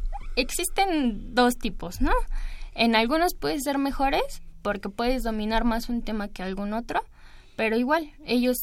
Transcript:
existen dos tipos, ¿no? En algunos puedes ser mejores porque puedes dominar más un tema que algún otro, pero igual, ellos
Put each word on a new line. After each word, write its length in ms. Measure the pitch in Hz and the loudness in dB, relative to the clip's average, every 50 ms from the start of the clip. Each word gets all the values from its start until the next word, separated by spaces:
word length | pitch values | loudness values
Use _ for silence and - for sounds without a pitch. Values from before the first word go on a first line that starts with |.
| - - - - - - - | -2 -2 -4 -4 -6 -4 -2
existen 1000 | - 277 - - - 349 - - - 392 381 330 302 269 240 202 196 - - 196 | -2 -2 0 -2 -4 -4 -2 0 0 2 2 2 2 2 2 0 -2 -6 -2 2
dos 220 | 240 247 247 247 | 4 4 4 4
tipos, 440 | - - 226 - - 160 175 - - | 2 -2 -4 -4 -4 -6 -6 -2 2
¿no? 120 | 254 320 440 494 - - - - - - - - - - - | 2 4 4 4 2 2 0 -2 -2 -4 -6 -8 -10 -6 0
En 220 | - 226 233 226 | 2 4 4 4
algunos 380 | 220 226 226 302 320 339 359 370 | 4 4 4 4 2 2 2 0
puedes 300 | - - 285 320 294 254 | 0 -2 -2 -2 -2 -2
ser 120 | 294 277 | -2 0
mejores 640 | 277 277 277 - - 269 269 294 359 508 - - - - - - - - | 0 0 -2 0 0 0 2 2 2 0 -2 -4 -10 -12 -14 -12 -6 -4
porque 260 | 208 202 196 - 202 | -4 -4 -4 -4 -6
puedes 360 | 196 - 240 247 262 254 220 | -4 -2 0 0 0 0 0
dominar 400 | 226 220 214 214 214 220 226 226 | -2 -2 -2 -2 0 2 2 4
más 260 | 240 220 233 233 - | 2 2 0 0 -2
un 100 | 240 233 | -4 -4
tema 280 | 240 - 214 214 202 202 | -2 -4 -4 -4 -4 -6
que 140 | 208 - 185 | -8 -8 -6
algún 300 | 190 190 196 202 202 214 | -6 -4 -4 -4 -4 -4
otro, 300 | 226 233 - - 381 466 - - - - - - - - - - | -4 -4 -4 -4 -4 -4 -6 -10 -20 -20 -20 -20 -20 -20 -12 -4
pero 220 | - 220 220 220 | -2 0 2 2
igual, 340 | 233 247 254 302 339 320 294 - - 302 | 2 4 4 2 2 0 -2 -10 -12 -4
ellos 320 | - 226 247 240 254 254 - | 0 2 2 4 4 2 0